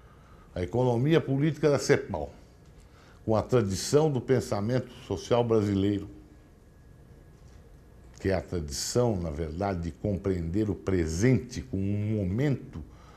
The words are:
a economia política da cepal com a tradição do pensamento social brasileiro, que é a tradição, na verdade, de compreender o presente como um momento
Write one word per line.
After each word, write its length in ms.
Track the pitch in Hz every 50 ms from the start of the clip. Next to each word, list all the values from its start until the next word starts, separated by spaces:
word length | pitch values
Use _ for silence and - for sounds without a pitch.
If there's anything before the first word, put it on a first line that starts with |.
| - - - - - - - - - - -
a 80 | 90 90
economia 580 | 90 - 117 127 127 120 117 131 156 165 151
política 480 | - - 135 139 143 160 143 - - 147
da 80 | 143
cepal 560 | 131 - - 139 - - - 95 78 71 - - - - - - - - - - - - - - - - - - - -
com 120 | 110 110
a 80 | 104 95
tradição 680 | - 127 123 107 98 95 87 - - - 147 156 156
do 80 | 139 120
pensamento 720 | - - 131 117 - - 117 101 101 113 127 123 - - - - -
social 380 | - 101 92 - - 123 120 120
brasileiro, 640 | 117 113 110 101 104 101 98 95 104 101 95 95 - - - - - - - - - - - - - - - - - - - - - - - - - - - - - - - - - - - - - - - - - - -
que 100 | - 95
é 40 | 92
a 80 | 85
tradição, 760 | - - 92 87 76 73 67 - - - - 120 123 117 104 90
na 80 | 85 82
verdade, 520 | 73 73 82 78 78 87 101 98 95 85
de 100 | 85 82
compreender 760 | - - - 107 101 98 - 98 92 90 82 82 87 104 107
o 80 | 101 90
presente 840 | - - 98 95 90 80 78 80 85 107 131 131 - - - - 80
como 220 | - - - 95 98
um 340 | 98 101 104 104 107 110
momento 640 | 107 98 90 98 120 143 147 127 - - - - 85 78 - - - - - -